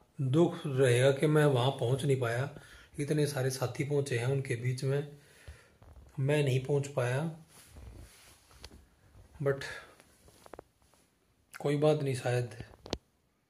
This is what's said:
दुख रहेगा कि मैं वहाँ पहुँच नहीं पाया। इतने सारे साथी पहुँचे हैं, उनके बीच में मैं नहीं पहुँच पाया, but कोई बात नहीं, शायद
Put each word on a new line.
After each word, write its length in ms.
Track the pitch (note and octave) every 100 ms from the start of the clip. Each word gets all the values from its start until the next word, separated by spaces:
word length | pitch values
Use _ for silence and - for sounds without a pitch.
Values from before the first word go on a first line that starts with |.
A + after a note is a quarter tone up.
| _ -
दुख 380 | C3 D3+ E3+ F3 D3+
रहेगा 460 | C3 C3 A#2+ C#3
कि 140 | C3+ D3+
मैं 180 | D3+
वहाँ 260 | D3 B2+ B2+
पहुँच 340 | - A#2 C3
नहीं 160 | C#3 B2+
पाया। 400 | A#2 A#2+ C#3 - - - - -
इतने 260 | C#3+ D3+ D3
सारे 240 | C3+ C3
साथी 340 | C3 A#2+ -
पहुँचे 340 | C#3 C#3+ C#3 A#2
हैं, 80 | B2+
उनके 300 | C#3 B2+ A#2
बीच 280 | B2 B2+
में 340 | C3+ C#3+ D3 - - - - - - _ - - - -
मैं 240 | C3+ D3+
नहीं 200 | C#3 B2+
पहुँच 220 | B2+ C#3+ C#3
पाया, 580 | - B2 C3+ E3 D#3+ - - - - - - - - - - _ - - - - _ _ - - -
but 180 | C#3 C#3 - - - - - _ - - - - - _ _ _ _ _ _ _ _ -
कोई 180 | D3 C#3+
बात 260 | D3+ D3+
नहीं, 120 | C#3
शायद 360 | B2+ B2+ B2 A#2+ - - - - - _ _ _ _